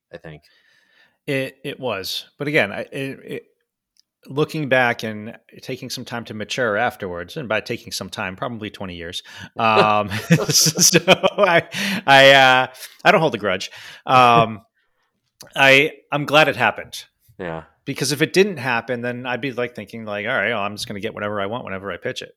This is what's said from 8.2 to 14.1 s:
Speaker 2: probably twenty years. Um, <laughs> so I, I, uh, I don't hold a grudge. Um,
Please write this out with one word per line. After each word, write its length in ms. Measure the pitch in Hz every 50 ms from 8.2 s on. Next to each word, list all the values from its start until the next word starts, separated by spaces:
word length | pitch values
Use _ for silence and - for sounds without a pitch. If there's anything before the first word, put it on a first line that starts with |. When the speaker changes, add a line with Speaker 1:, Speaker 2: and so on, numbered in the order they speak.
| 107 92 92
Speaker 2:
probably 340 | 92 139 131 120 107 107 101
twenty 260 | - - 104 92 87
years. 280 | 85 85 85 90 - - - - - - - _ 113
Um, 520 | 113 110 110 107 110 107 107 104 101 98
<laughs> 400 | 101 104 - - 170 - - -
so 500 | 147 - - 156 - - 175 - - 165 - 196
I, 600 | 180 - - 190 - - 202 185 170 165 - - - 180 202 202 196 220 -
I, 260 | 135 135 135 135 135
uh, 360 | 139 139 135 127 127 127 131 - - - - - - _ -
I 80 | 165
don't 100 | 185 190
hold 120 | 160 147 117
a 60 | 107
grudge. 320 | 95 101 90 98 - - - - - - - - -
Um, 600 | -